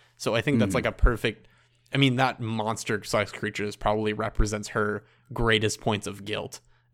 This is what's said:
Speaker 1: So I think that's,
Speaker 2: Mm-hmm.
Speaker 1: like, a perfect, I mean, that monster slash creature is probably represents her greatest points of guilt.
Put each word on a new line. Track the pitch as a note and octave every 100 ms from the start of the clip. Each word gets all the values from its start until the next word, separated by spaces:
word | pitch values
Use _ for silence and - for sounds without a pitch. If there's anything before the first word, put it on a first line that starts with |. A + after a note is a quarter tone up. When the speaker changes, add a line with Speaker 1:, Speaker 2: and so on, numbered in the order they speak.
| _ -
Speaker 1:
So | - A2
I |
think | A#2 C3
that's, | G2+
Speaker 2:
Mm-hmm. | B2
Speaker 1:
like, | A2
a |
perfect, | - C3 A#2 A#2+ G#2+ - _ _ _ _
I | C#3
mean, | C#3 B2
that | C3 -
monster | A2+ A2 G#2+ A2 - G#2+
slash | - A2+ G2+
creature | - G#2+ G#2 G#2
is | G#2
probably | A2 G#2+ G#2+
represents | G#2+ G#2+ - A2 G#2 G#2
her | - G#2 G#2 - _ -
greatest | - A#2 A2 G#2+ -
points | - G#2 G2
of | G2+ G2+
guilt. | G#2 - - - _ _